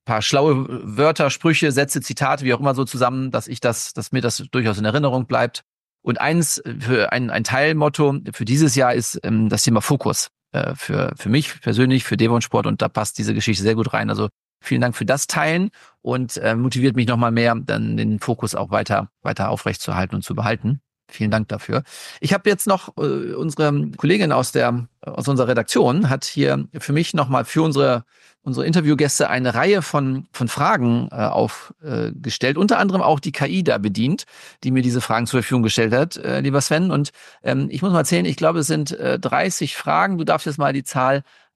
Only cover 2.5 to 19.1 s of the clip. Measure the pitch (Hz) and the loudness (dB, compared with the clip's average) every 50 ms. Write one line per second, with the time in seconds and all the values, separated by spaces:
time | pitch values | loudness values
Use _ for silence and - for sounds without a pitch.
2.5 | 120 120 139 143 131 127 135 - - 123 123 123 131 131 131 131 123 120 - - | 0 2 2 0 0 0 -2 -2 -2 0 0 0 0 -2 -4 -4 -4 -4 -6 -6
3.5 | 127 - - 120 113 - - - - - - - - 131 120 117 - - - - | -6 -2 0 0 0 -2 -4 -8 -10 -10 -8 -4 -2 -2 -2 -2 -2 -4 -6 -4
4.5 | - 127 117 110 101 98 107 107 107 147 147 135 123 131 120 - 123 120 120 120 | -2 0 0 0 0 0 -2 -2 0 0 0 0 0 -2 -2 0 0 0 0 0
5.5 | - - - _ _ _ _ _ _ _ - - 120 - - 143 160 170 160 - | -4 -8 -16 _ _ _ _ _ _ _ -4 -4 -2 0 0 0 2 2 2 0
6.5 | - - - - 117 117 123 117 127 113 101 - - 127 127 113 - 104 113 - | -2 -4 -6 -10 -10 -6 -2 0 2 2 2 2 0 -2 -2 -2 -2 -2 -2 0
7.5 | - 131 147 156 160 156 147 151 143 - 151 139 139 143 - - 110 - 127 110 | 0 2 2 2 2 2 2 0 2 2 2 2 2 0 -4 -8 -8 -6 -2 0
8.5 | 131 147 160 143 117 139 131 123 120 123 113 - - - - 98 113 110 113 107 | 2 4 4 4 4 4 4 4 2 2 -2 -4 -6 -6 -2 0 2 2 2 2
9.5 | 101 104 - - 117 110 - - 147 127 - 107 104 - - - _ _ _ _ | 2 2 4 4 4 4 4 2 0 0 0 0 -2 -2 -4 -6 _ _ _ _
10.5 | - - - - - - - - - - - - - - - 98 113 151 156 - | -4 -4 -4 -4 -6 -8 -6 -4 -2 -2 -2 -2 -4 -6 -2 0 0 0 0 -2
11.5 | - - - 113 104 113 131 127 131 127 - - - - - 113 120 117 - - | -6 -6 -4 -2 2 2 4 4 4 2 2 0 0 0 2 2 2 2 0 0
12.5 | - 117 107 107 104 - - - - 113 107 - - - 107 107 107 107 104 117 | 0 0 0 0 -2 -2 -2 -2 -2 -2 -4 -4 -4 -4 -2 -2 -2 0 0 0
13.5 | 104 92 98 107 113 113 110 - - 110 110 107 107 104 107 104 - _ _ _ | 0 0 2 2 2 2 0 0 0 -2 -2 -2 -2 -2 -2 -4 -6 _ _ _
14.5 | _ _ - - 127 123 123 123 107 - 110 101 131 143 - - - 156 151 156 | _ _ -6 -2 0 2 2 0 0 0 0 0 0 0 0 -2 -2 0 0 2
15.5 | 165 175 190 208 - - - - _ _ - 120 123 127 127 117 - - - 110 | 2 0 0 -2 -4 -10 -20 -20 _ _ -6 -2 -2 -2 -2 -4 -4 -2 0 0
16.5 | 113 113 123 131 117 127 127 135 113 131 120 113 123 117 120 117 117 117 117 117 | 2 2 0 0 2 2 2 2 2 2 2 2 2 2 2 2 2 2 2 2
17.5 | 117 113 - - 110 110 110 110 110 110 110 107 107 104 - - 113 - - 107 | 2 0 -2 -4 -2 -2 -2 -2 -2 0 0 0 0 0 0 -2 -2 -2 -2 -4
18.5 | - - 101 95 101 107 107 - 104 104 104 - | -4 -4 -4 -2 0 -2 0 0 0 -2 -2 -4